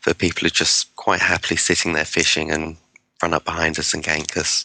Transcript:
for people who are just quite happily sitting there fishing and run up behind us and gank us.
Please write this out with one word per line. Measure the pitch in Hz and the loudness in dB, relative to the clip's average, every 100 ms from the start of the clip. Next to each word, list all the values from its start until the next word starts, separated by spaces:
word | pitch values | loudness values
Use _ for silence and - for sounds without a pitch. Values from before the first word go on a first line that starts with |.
for | - | 0
people | 71 90 82 | 0 0 0
who | 82 | 0
are | |
just | - 80 - - - | 2 2 0 -2 -6
quite | - 92 | 0 2
happily | 92 87 - 85 | 2 0 0 -2
sitting | - 87 - | 2 2 2
there | 80 78 | 0 0
fishing | - 80 - 78 | 0 2 2 0
and | 76 80 80 _ _ _ _ | -2 -2 -8 _ _ _ _
run | 85 | 0
up | 80 - | 0 -2
behind | 82 82 78 | -2 0 0
us | 78 | -2
and | 82 | -2
gank | 78 78 78 - | -2 -2 -2 -2
us. | - - | -2 -2